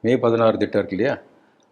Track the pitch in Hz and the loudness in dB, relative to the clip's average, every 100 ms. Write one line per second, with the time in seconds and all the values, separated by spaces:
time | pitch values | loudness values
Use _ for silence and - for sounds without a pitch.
0 | 113 123 117 113 113 107 104 104 98 95 | 2 2 2 2 2 2 -2 -2 -4 -2
1 | 127 - - _ _ _ _ | -2 -4 -12 _ _ _ _